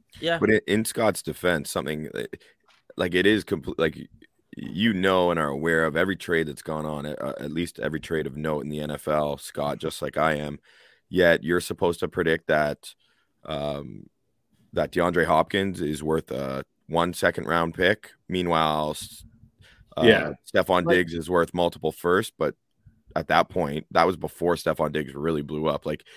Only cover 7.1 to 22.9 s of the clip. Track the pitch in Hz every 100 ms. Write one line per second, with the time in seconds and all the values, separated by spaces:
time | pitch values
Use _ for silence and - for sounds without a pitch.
7.1 | - 69 - 73 80 85 - 73 78 -
8.1 | 80 69 69 78 76 71 76 76 73 -
9.1 | 76 73 71 - - 71 67 78 - 71
10.1 | 73 80 76 76 73 _ _ _ _ _
11.1 | 87 87 82 78 87 - 82 90 85 82
12.1 | 90 82 82 - 76 73 71 - - _
13.1 | _ _ _ - 76 73 71 71 50 -
14.1 | _ _ _ _ _ _ - 73 87 87
15.1 | 85 80 80 85 101 98 90 76 76 76
16.1 | 80 - 65 67 67 - _ - 82 87
17.1 | 87 90 85 64 85 85 82 90 107 -
18.1 | - - 92 87 82 78 78 76 78 -
19.1 | - - - - _ - - _ - 113
20.1 | 101 76 69 - 101 90 90 87 90 85
21.1 | 85 82 90 82 87 87 76 78 - 87
22.1 | 92 113 - 76 - _ _ _